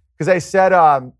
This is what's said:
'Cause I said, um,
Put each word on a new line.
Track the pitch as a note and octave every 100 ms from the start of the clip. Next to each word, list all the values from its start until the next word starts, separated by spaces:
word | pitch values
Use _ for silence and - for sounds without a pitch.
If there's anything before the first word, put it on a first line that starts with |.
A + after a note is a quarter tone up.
| _ -
'Cause | D#3
I | F#3
said, | - F#3+ F#3+
um, | F#3 D#3 C#3 B2+